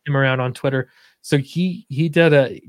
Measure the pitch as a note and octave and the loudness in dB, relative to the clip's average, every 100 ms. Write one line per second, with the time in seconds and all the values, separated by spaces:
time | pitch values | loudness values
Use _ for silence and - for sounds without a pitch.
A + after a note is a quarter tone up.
0 | D3 C#3 C3+ C3 B2+ - C#3 C3 B2 _ | -4 -2 0 0 -4 -4 -4 -4 -6 _
1 | _ _ - D3 C3+ E3 F#3 F3 - C3+ | _ _ -2 -2 -2 -4 -4 -6 -8 -4
2 | E3 E3+ E3 C#3+ B2+ - | 0 2 4 4 2 -4